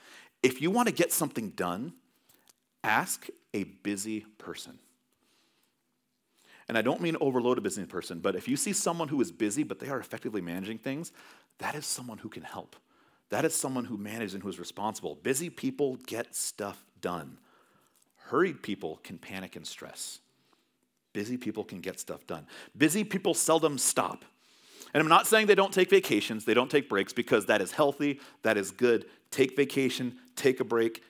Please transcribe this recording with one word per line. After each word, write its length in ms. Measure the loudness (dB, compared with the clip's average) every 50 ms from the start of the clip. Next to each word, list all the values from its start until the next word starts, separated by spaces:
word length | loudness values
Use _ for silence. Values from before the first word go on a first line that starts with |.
| -20 -20 -20 -20 -20 _ _ 2 2
If 180 | 2 2 2
you 100 | 0 2
want 160 | 2 2 2
to 60 | 2 2
get 180 | 2 2 2
something 380 | 2 -2 -2 -2 -4 -6 -6 -6
done, 420 | -4 -4 -2 -2 -2 -4 -6 -10 -12 -16 _ _ _ _ _ _ _ _ _ _ _ _ _ _ _ -4 0
ask 440 | 2 2 2 2 -2 -6 -8 -8 -16 -16 _ _ -8 -6
a 100 | -6 -6
busy 580 | -6 -10 _ -4 -4 -4 -4 -6 -6 -6 -8 -10 -12 _
person. 420 | _ -14 -14 -12 -12 -14 -16 -18 -20 _ _ _ _ _ _ _ _ _ _ _ _ _ _ _ _ _ _ _ _ _ _ _ _ _ _ _ _ _ _ _ _ _ _ -20 -20 -8
And 100 | 0 0
I 40 | 2
don't 200 | 2 2 0 0
mean 160 | 0 -2 0 0
overload 380 | 0 2 2 2 2 2 2
a 40 | 2
busy 240 | 0 -4 -4 -4 -8
person, 340 | -6 -8 -10 -8 -8 -10 -2
but 160 | -2 -2 -2
if 120 | -2 -4
you 80 | -4 -4
see 180 | -2 -2 -2 -2
someone 360 | -2 -2 -2 -2 -2 -4 -2
who 100 | 0 0
is 120 | 0 -2
busy, 320 | 0 -2 -2 -2 0 -2 -4
but 160 | -4 -6 -10
they 100 | -8 -6
are 100 | -6 -6
effectively 420 | -6 -8 -12 -10 -8 -6 -6 -6
managing 360 | -6 -4 -6 -6 -6 -8 -10
things, 340 | -8 -8 -6 -6 -6 -8 -12 -14 -20 -20 -20 -20 -20 _ _ _ -10
that 160 | -8 -8 -6
is 100 | -6 -6
someone 340 | -6 -8 -8 -8 -12 -12 -12
who 100 | -14 -14
can 140 | -14 -12 -14
help. 320 | -12 -12 -12 -12 -14 -20 -20 _ _ _ _ _ _ _ _ _ -4
That 160 | -2 0 0
is 80 | 2 0
someone 320 | 0 -2 -2 -2 -4 -4
who 120 | -4 -6
manages 360 | -8 -8 -8 -6 -6 -6 -6 -6
and 100 | -6 -8
who 60 | -8
is 100 | -8 -8
responsible. 560 | -12 -12 -8 -4 -4 -4 -4 -4 -8 -8 -8
Busy 340 | -4 -2 -2 -2 0 -2 -6
people 480 | -8 -4 -4 -4 0 0 -2 -2 -2 -6 -10
get 280 | -8 -6 -6 -6 -6 -6
stuff 480 | -6 -6 -6 -6 -6 -8 -8 -8 -12 -20 _ _ -8
done. 380 | -6 -6 -4 -6 -8 -12 -16 -20 _ _ _ _ _ _ _ _ _ _ _ _ _ _ _ _ -8
Hurried 340 | 0 2 2 2 2 0 -6
people 380 | -6 -6 -6 -4 -6 -8 -8 -10 -14
can 140 | -16 -16
panic 380 | -16 -14 -12 -10 -10 -10 -12 -14
and 100 | -14 -14
stress. 540 | -14 -14 -14 -16 -16 -12 -12 -12 -12 -14 -16 _ _ _ _ _ _ _ _ _ _ _ _ _ _ _ _ _ _ -8
Busy 240 | -8 -6 -4 -6
people 260 | -4 -4 -6 -6 -6 -8
can 180 | -8 -10 -10
get 180 | -8 -8 -8 -8
stuff 260 | -10 -12 -12 -14 -10
done. 220 | -10 -10 -10 -10 -16 -20 -20 -20 -12 0
Busy 260 | 2 2 4 4 0 -2
people 300 | -2 -4 -2 0 0 0
seldom 440 | 2 2 4 4 4 4 2 0
stop. 460 | 0 0 0 2 2 0 -2 -4 -10 -16 -20 _ _ _ _ _ _ _ -20 -20 -20 -12 0 2
And 80 | 4
I'm 80 | 6 8
not 180 | 8 6 8
saying 200 | 8 6 6 8
they 80 | 8 8
don't 180 | 6 6 4 4
take 160 | 2 6 8
vacations, 560 | 6 6 6 6 2 2 2 0 -6 -2 2
they 80 | 4 4
don't 160 | 4 4 4
take 200 | 2 2 2 4
breaks, 240 | 0 0 0 0 -2
because 320 | -4 2 4 4 4 6
that 160 | 4 4 4
is 100 | 4 0
healthy, 480 | 2 2 2 2 4 0 0 -2 -2 -4 -10 -20 -14 _ 0
that 140 | 2 2
is 140 | 2 0 -4
good. 340 | -2 2 4 4 4 4 0 -6 -20 _ _ -6
Take 260 | 2 2 2 2 4
vacation, 600 | 0 0 2 2 0 0 0 0 -2 -4 -6 -6 -10 -20 -16 -8
take 240 | 2 2 2 4 2
a 60 | -2
break, 380 | 0 2 2 2 2 0 -6 -18